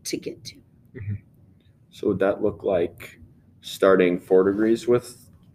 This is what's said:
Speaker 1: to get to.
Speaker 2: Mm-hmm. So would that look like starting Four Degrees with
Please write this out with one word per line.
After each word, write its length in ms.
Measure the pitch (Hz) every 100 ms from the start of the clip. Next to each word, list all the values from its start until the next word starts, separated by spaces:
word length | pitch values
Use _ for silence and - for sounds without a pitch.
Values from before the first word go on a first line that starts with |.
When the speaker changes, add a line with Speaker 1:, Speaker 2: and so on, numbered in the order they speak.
| -
Speaker 1:
to 100 | -
get 260 | - - -
to. 100 | - _ _ _ 123
Speaker 2:
Mm-hmm. 200 | 101 101 - _ _ _ _ _ _
So 160 | - 107
would 120 | 92
that 220 | 98 -
look 220 | 104 101
like 560 | - 92 85 - - - - _ _ _
starting 580 | - - 98 95 90 90
Four 240 | - 92
Degrees 440 | 95 101 110 113 -
with 420 | 120 - - - - _